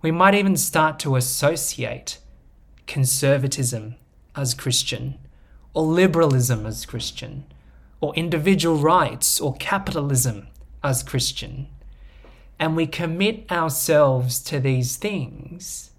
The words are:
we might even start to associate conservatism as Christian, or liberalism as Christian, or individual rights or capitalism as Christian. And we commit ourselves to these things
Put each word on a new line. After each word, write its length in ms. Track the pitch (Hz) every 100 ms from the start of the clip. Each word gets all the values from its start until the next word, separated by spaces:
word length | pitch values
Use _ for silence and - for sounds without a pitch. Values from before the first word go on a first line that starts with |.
we 100 | 160
might 220 | 165 190
even 240 | 202 196 180
start 420 | - 170 156 151
to 160 | 147 131
associate 1000 | 123 - 143 160 - - 117 - - - - - - _ _ - -
conservatism 1080 | - 131 - 139 139 135 139 123 117 107 123 _ _ _ -
as 200 | 135 -
Christian, 640 | - 123 - 123 127 - - - - - - 156
or 80 |
liberalism 840 | 160 165 185 165 160 131 127 113 107
as 220 | 110 -
Christian, 580 | 117 - - 117 139 - - - - - -
or 140 | 147 160
individual 600 | 170 160 151 190 165 160
rights 640 | 151 180 135 - - -
or 140 | 143 135
capitalism 920 | - 196 196 165 143 131 120 101 - - - -
as 200 | 143 127
Christian. 640 | - 127 - - - 127 139 - - - - - - - - -
And 180 | 160 160
we 120 | 160
commit 600 | - 170 170 202 220 -
ourselves 920 | 175 160 135 - 151 143 131 127 123 -
to 140 | 143
these 360 | 131 127 123 -
things 960 | 208 196 - - - 170 - - -